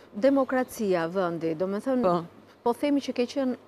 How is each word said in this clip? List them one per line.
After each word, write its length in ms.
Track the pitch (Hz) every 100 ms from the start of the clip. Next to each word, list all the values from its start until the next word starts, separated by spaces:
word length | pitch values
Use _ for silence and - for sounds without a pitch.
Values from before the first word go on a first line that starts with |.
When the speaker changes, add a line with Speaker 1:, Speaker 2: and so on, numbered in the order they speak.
| - 208
Speaker 1:
demokracia 920 | 269 269 254 262 254 - 202 175 165
vendi, 440 | 190 175 165 160 156
do 120 | 190
me 120 | 202
thënë, 220 | 269 254
Speaker 2:
Po. 200 | 190 175 170 - - -
Speaker 1:
po 100 | 240
themi 280 | 240 294 285
që 120 | 262
ke 120 | 247 240
qenë 300 | 285 254 233